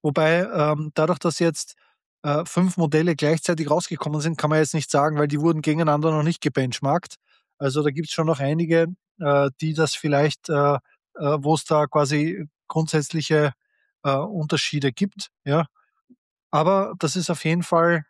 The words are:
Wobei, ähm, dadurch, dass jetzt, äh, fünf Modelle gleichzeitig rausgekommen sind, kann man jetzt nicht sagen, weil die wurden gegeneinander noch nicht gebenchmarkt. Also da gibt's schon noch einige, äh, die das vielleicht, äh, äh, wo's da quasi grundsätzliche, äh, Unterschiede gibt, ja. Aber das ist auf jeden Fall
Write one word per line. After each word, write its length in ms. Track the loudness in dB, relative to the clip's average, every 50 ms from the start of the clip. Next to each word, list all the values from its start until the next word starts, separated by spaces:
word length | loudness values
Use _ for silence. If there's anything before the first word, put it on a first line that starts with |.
| -2
Wobei, 380 | 0 2 2 4 4 4 2 0 -2 0
ähm, 380 | 0 0 0 0 -2 -4 -4 _
dadurch, 260 | 0 2 2 0 0
dass 200 | -2 -4 0 2
jetzt, 360 | 0 0 0 -2 -12 -14 -16 _ _ _ _ _ _ _ _ _ -4
äh, 200 | -2 -2 -2 -2
fünf 300 | -2 0 0 0 0 2
Modelle 400 | 0 0 2 2 2 2 2 0
gleichzeitig 560 | 2 2 0 0 0 0 -2 -2 -2 0 0
rausgekommen 480 | 0 0 0 -4 -8 -6 -4 -4 -4 -2
sind, 180 | -2 -4 -2
kann 120 | -2 -2 0
man 100 | 2 2
jetzt 140 | 2 2 0
nicht 180 | -4 -4 0
sagen, 260 | 2 2 2 2 2
weil 120 | 0 0 0
die 100 | 0 0
wurden 220 | 2 2 0 2
gegeneinander 500 | 0 0 0 2 2 2 2 2 2 0
noch 120 | 0 2 0
nicht 180 | 0 -2 0
gebenchmarkt. 760 | -4 -2 0 0 -2 -2 -4 -4 -2 0 0 -2 -2 -8 -20 _ _ _ _ _ _ _ _
Also 240 | _ -4 -2 0 0
da 80 | 0 0
gibt's 200 | -2 -2 -8 -6
schon 160 | -4 -2 0
noch 140 | 0 0 0
einige, 460 | 0 -2 0 -2 0 2 2 2 2 0 -4 _ _ _ _ _
äh, 300 | 0 2 2 4 2 0 -2 _
die 120 | -4 -4 0
das 220 | 0 0 0 -2
vielleicht, 540 | -4 -2 0 2 2 2 2 0 _ _ -2
äh, 260 | 0 2 2 2 2
äh, 40 | 0 _ _ _ _ _ _ _
wo's 480 | -4 -2 -2 -2 0 2 0 0 0 0
da 240 | 0 2 2 2
quasi 580 | 2 2 0 2 2 0 0 0 -2 -4 -6 -10 -14 _ _ _
grundsätzliche, 840 | -4 -2 -2 -2 0 0 -2 -2 -2 -4 -6 -2 2 2 2 2 2 -2 _ _ _ _ _ _ _ _ _ -2
äh, 140 | 0 0
Unterschiede 760 | 0 -2 -4 -4 -4 -2 -2 -2 -2 -2 -2 -2 -2 -2 -2
gibt, 380 | 0 -2 -4 -4 _ -14 -16 -16 _ _ _
ja. 200 | 0 0 0 0 -2 _ _ _ _ _ _ _ _ -20 _ _ _ _ _ _ _
Aber 420 | 0 2 2 4 2 2 0 -2 -4 -4
das 160 | -4 -2 -2
ist 140 | -2 -2 -2
auf 160 | -4 -2 0
jeden 180 | -2 0 0 0
Fall 400 | 0 2 2 4 4 2 0 -2